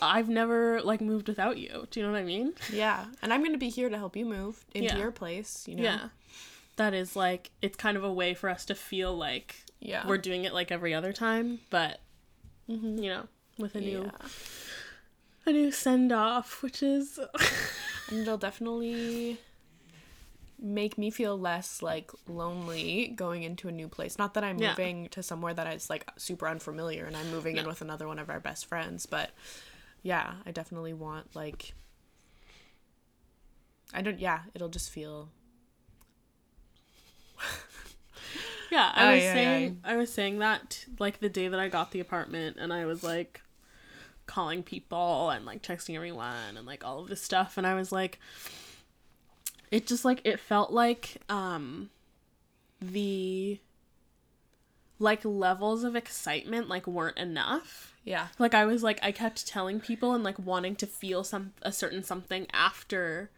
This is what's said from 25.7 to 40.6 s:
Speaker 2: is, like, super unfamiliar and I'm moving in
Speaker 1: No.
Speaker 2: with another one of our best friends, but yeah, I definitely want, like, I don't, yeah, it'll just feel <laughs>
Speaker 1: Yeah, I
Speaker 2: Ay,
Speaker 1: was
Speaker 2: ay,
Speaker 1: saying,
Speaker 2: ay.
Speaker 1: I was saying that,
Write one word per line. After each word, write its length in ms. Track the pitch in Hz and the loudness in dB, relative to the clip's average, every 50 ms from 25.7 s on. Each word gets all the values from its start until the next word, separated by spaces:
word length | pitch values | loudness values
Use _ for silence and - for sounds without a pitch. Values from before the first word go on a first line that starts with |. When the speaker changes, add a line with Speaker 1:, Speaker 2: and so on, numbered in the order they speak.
Speaker 2:
is, 160 | 156 - - | -6 -6 -6
like, 220 | - 156 151 - - - | -6 -6 -6 -8 -10 -12
super 300 | - - - 180 - 156 | -10 -8 -8 -6 -4 -4
unfamiliar 580 | 160 160 160 - 151 151 160 165 165 160 160 160 | -4 -4 -4 -8 -8 -8 -6 -4 -4 -4 -6 -6
and 100 | 156 156 | -8 -8
I'm 140 | 156 160 165 | -6 -6 -6
moving 280 | 165 160 156 160 160 | -4 -4 -4 -2 -2
in 60 | 156 156 | -2 -2
Speaker 1:
No. 40 | 160 | -4
Speaker 2:
with 140 | 165 - 160 | -6 -8 -8
another 240 | 156 156 156 160 | -8 -8 -8 -8
one 100 | 156 156 | -8 -8
of 100 | 151 151 | -8 -8
our 120 | 156 151 165 | -8 -8 -6
best 260 | 156 143 151 - - | -6 -8 -8 -8 -8
friends, 400 | - 170 165 160 - 170 175 - | -6 -6 -6 -4 -6 -8 -8 -6
but 240 | - 156 151 156 - - - - - - - - - - - - - - _ | -4 -4 -4 -4 -4 -8 -14 -18 -18 -16 -16 -18 -20 -20 -20 -20 -20 -18 _
yeah, 360 | - 185 180 160 - - - 190 208 | -4 -2 0 0 0 -2 -6 -10 -10
I 40 | 180 | -10
definitely 420 | 170 165 165 - 175 165 165 165 165 | -8 -8 -10 -10 -10 -10 -8 -8 -8
want, 420 | 160 156 156 151 160 - - - | -10 -10 -10 -10 -10 -12 -12 -10
like, 400 | 156 156 151 - - - - - - - - - _ _ _ _ _ _ _ - - - - - - - - _ _ _ _ _ _ _ _ _ _ _ _ _ _ - - _ _ _ _ _ _ _ - - | -8 -8 -8 -8 -10 -12 -14 -14 -16 -18 -20 -20 _ _ _ _ _ _ _ -20 -20 -20 -20 -20 -20 -20 -20 _ _ _ _ _ _ _ _ _ _ _ _ _ _ -20 -20 _ _ _ _ _ _ _ -8 -4
I 80 | - | -2
don't, 180 | 190 214 190 175 | -2 -2 -2 0
yeah, 260 | 185 180 165 165 165 214 - | 0 0 0 0 -2 -8 -10
it'll 120 | 180 175 165 | -8 -6 -6
just 200 | 165 - - - | -4 -6 -6 -6
feel 400 | - 156 151 151 151 151 151 160 - _ _ _ _ _ _ _ _ _ _ - - _ _ _ _ _ _ _ _ _ _ _ _ - - _ _ _ _ _ _ - - - - - - - - | -8 -10 -10 -10 -10 -12 -14 -16 -18 _ _ _ _ _ _ _ _ _ _ -20 -20 _ _ _ _ _ _ _ _ _ _ _ _ -20 -20 _ _ _ _ _ _ -20 -20 -20 -20 -20 -20 -20 -12
<laughs> 0 | - - - - - - - - - - - - - - - - - - - - - - - - - - - | -8 -8 -8 -8 -8 -12 -16 -18 -18 -18 -18 -20 -20 -20 -20 -18 -16 -14 -10 -10 -8 -8 -8 -10 -10 -4 2
Speaker 1:
Yeah, 220 | 339 285 202 - - | 6 6 6 6 8
I 120 | - 208 | 10 10
Speaker 2:
Ay, 100 | 208 202 | 10 10
Speaker 1:
was 80 | 185 180 | 10 8
Speaker 2:
ay, 100 | 185 185 | 8 6
Speaker 1:
saying, 480 | 247 247 254 262 269 262 185 180 175 - | 6 6 6 6 4 4 2 -2 -4 -2
Speaker 2:
ay. 80 | 208 233 | 0 2
Speaker 1:
I 20 | |
was 140 | 233 240 233 - | 2 2 2 0
saying 260 | 214 202 196 202 208 | 0 0 0 2 2
that, 460 | 214 220 214 - | 4 4 4 2